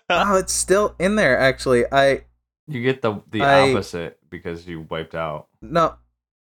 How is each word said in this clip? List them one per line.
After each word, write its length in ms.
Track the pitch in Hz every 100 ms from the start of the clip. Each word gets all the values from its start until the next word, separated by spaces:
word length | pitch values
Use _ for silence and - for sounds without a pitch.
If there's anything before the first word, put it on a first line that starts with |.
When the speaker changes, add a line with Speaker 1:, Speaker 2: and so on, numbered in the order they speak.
| -
Speaker 1:
<laughs> 40 |
Speaker 2:
Oh, 240 | 175 196 190
it's 160 | 185
still 420 | - - 190 208 -
in 160 | 180 214
there, 240 | 156 113
actually. 460 | 131 131 135 120 -
I 300 | 135 139 131 - _ _ _ -
Speaker 3:
You 160 | 127
get 180 | 127 131
the, 180 | 113 104 -
the 100 | 110
Speaker 2:
I 300 | 139 139 135
Speaker 3:
opposite 480 | 117 - 87 82 - -
because 380 | 87 90 82 87
you 180 | 82 78
wiped 240 | 82 80 82
out. 320 | 80 76 - _
Speaker 2:
No. 360 | 107 165 160 - _ _ _ _